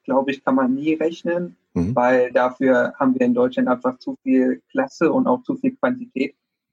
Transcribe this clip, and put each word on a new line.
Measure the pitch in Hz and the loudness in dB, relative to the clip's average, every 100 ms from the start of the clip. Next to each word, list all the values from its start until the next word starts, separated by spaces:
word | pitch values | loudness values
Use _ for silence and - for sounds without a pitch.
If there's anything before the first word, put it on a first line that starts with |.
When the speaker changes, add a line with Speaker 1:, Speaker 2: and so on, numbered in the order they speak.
Speaker 1:
glaube | - 131 139 | -4 -2 -2
ich, | 135 | -4
kann | - 131 | -2 0
man | 127 135 | 0 -2
nie | 156 156 | -2 -2
rechnen, | 156 170 170 175 175 - _ | -2 -4 -6 -4 -6 -12 _
Speaker 2:
Mhm. | 90 87 127 | -4 -2 0
Speaker 1:
weil | 123 127 123 | 2 2 2
dafür | 127 127 - 131 123 120 - | 0 0 0 2 2 0 0
haben | 135 127 | 0 2
wir | 123 | 2
in | |
Deutschland | 120 127 131 127 | 2 0 0 0
einfach | 123 127 123 | 0 -4 -6
zu | - 131 | -8 -6
viel | 131 131 127 - _ | 0 2 2 -2 _
Klasse | - - - 160 | -4 -4 0 2
und | 131 127 | 2 2
auch | 127 | 0
zu | - 127 | -2 -4
viel | 131 - | -4 -2
Quantität, | 127 127 120 131 135 - _ _ _ | -2 -4 -6 -6 -6 -8 _ _ _